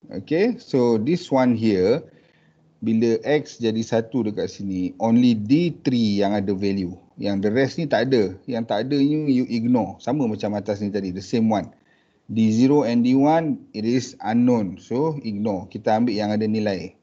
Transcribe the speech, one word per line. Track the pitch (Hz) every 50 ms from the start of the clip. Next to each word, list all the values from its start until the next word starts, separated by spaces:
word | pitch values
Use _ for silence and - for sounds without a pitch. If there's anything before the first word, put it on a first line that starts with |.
| _ -
Okay, | - 95 101 - 147 165 196 247 233
so | - - - - 139 123 120 117
this | 110 107 127 170 175 - -
one | - 131 127 127 120
here, | 110 110 110 104 92 90 98 120 160 - - - _ _ _ _ _ _ _ _ _ _ _ _ _
bila | - 110 113 113 117 117 113 110
X | - 135 147 151 131 - - -
jadi | 117 113 110 113 110
satu | - - 113 113 117 - 127 113
dekat | 107 101 101 90 95
sini, | - - 101 98 95 92 90 90 -
only | - 104 113 113 120 123 123 117
D | 107 104 104 131 156 175 170 151 - -
three | 151 127 120 117 107 101 101 101
yang | 98 104
ada | 104 98 95 101
value. | 95 101 101 98 98 92 87 90 90 _ _ _ -
Yang | 92 101 101 98 98
the | 107
rest | 104 123 139 135 - - 170
ni | 143
tak | - 107 113 135 131
ada. | 120 104 92 90 95 _
Yang | - 123 113 117 113
tak | 110 104 113
ada | 131 143
ni | 143 139 143 151 156 151 147 131 127 127
you | -
ignore. | 113 120 113 120 127 123 107 92 98 -
Sama | - - 127 151 139 113
macam | 107 104 - 107 104
atas | 104 101 107 104 101
ni | 107 101 98
tadi, | 104 98 95
the | 87 95
same | 98 - - 120 113 113
one. | 110 104 87 - - _ _ _ _ _ _ _ _ _ _ _
D | 104 110 110 110 110
zero | 113 127 131 143 147 135
and | 110 117 120 117
D | 123 127 135
one, | 139 147 156 165 165 156 131 - - - _
it | 107 107
is | 113 120 131 123 - - - -
unknown. | 101 113 120 120 127 123 117 107 92 82 -
So, | - - 113 123 147 160 156 143 127
ignore. | 117 104 101 104 113 101 92 92
Kita | 98 - 104 107 120 110 110
ambil | 117 123 110
yang | 104 107 104
ada | 107 107 110
nilai. | 107 107 110 107 104 98 92 87 95 - _